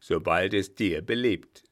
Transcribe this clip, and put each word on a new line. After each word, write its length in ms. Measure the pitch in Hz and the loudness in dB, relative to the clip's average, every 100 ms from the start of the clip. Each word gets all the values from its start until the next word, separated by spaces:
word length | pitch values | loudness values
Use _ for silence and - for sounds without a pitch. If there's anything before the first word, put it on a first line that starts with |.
Sobald 540 | - 85 82 85 95 | -2 -2 2 2 2
es 200 | 101 98 | 0 -2
dir 280 | - 104 80 | -2 -2 -2
beliebt. 600 | 95 117 123 92 - - _ | -4 -2 0 -2 -6 -20 _